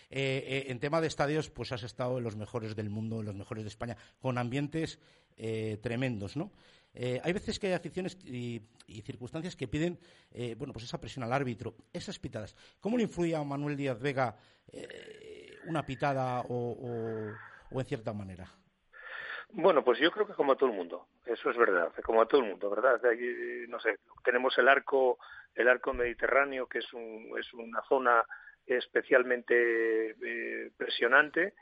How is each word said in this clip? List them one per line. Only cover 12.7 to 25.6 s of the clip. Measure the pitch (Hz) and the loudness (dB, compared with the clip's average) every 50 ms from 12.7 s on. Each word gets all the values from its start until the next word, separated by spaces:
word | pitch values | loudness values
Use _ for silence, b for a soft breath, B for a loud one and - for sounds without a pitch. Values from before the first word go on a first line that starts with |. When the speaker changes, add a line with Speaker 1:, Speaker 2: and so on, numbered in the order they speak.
| b b | b b
Speaker 1:
¿Cómo | - 202 240 | -4 -2 0
le | 247 220 | 0 0
influye | - - 175 175 165 160 | 0 0 0 0 2 2
a | 156 147 | 0 -2
Manuel | 143 139 143 147 147 147 | -2 -4 -2 -2 -2 -2
Díaz | 139 143 135 123 107 | -2 -2 -2 -2 -2
Vega, | 127 143 127 135 131 113 - b b b b b b b | -2 -2 0 2 0 0 -2 b b b b b b b
eh, | - - - - - - - - - - - - - - - - - - - | -16 -14 -14 -14 -14 -16 -16 -16 -18 -18 -16 -16 -16 -16 -18 -18 -20 -16 -8
una | 165 165 151 135 | -4 -4 -4 -2
pitada | - 131 - 151 143 135 135 127 127 123 123 | -4 -4 0 0 2 2 2 0 0 0 -2
o, | 113 - 123 123 120 120 113 - | -2 -2 -2 -2 -2 -4 -4 -6
o, | 131 120 120 113 113 113 113 110 110 107 107 110 B B B B B B - | -6 -6 -4 -4 -4 -4 -4 -4 -6 -8 -8 -12 B B B B B B -6
o | 131 | -6
en | 131 | -4
cierta | - 143 113 107 120 | -4 -6 -4 -4 -6
manera? | 104 104 101 95 92 87 92 - - _ _ _ _ _ _ _ B B B B B B B B B B B B | -6 -6 -8 -10 -12 -14 -14 -16 -18 _ _ _ _ _ _ _ B B B B B B B B B B B B
Speaker 2:
Bueno, | - 180 160 196 165 135 113 | -4 4 6 6 6 8 6
pues | 127 113 117 | 6 6 6
yo | 143 175 | 4 2
creo | - 208 208 | 4 2 -2
que | 196 - | -2 0
como | - 151 139 | 2 4 4
a | 127 | 6
todo | - 139 123 | 6 4 2
el | 107 | 2
mundo, | 95 85 82 82 90 - _ _ _ _ | 0 -4 -6 -8 -12 -12 _ _ _ _
eso | 123 113 - - 143 | -4 -4 0 0 0
es | 113 | 4
verdad, | 117 117 107 95 87 82 78 - - - | 6 6 6 6 4 2 0 -2 -6 -2
como | - 113 113 | 2 4 4
a | 113 | 6
todo | - 151 143 | 6 6 4
el | 120 104 | 4 4
mundo, | 90 92 101 101 | -2 -4 -4 -2
¿verdad? | 101 107 120 135 123 110 120 | 0 2 4 4 4 6 4
Hay, | 120 117 120 123 123 120 120 120 120 123 123 120 117 | 2 2 2 0 -4 -4 -4 -6 -8 -8 -8 -10 -10
no | 120 110 | -10 -2
sé, | - 110 101 - _ _ - - - | -2 -2 -2 -2 _ _ -20 -2 0
tenemos | 127 123 123 127 127 - 139 | 2 2 4 2 2 4 6
el | 123 131 | 6 8
arco, | 139 139 - - 139 135 131 123 120 B B B B B B B _ | 6 6 4 2 2 4 4 4 2 B B B B B B B _
el | - | 4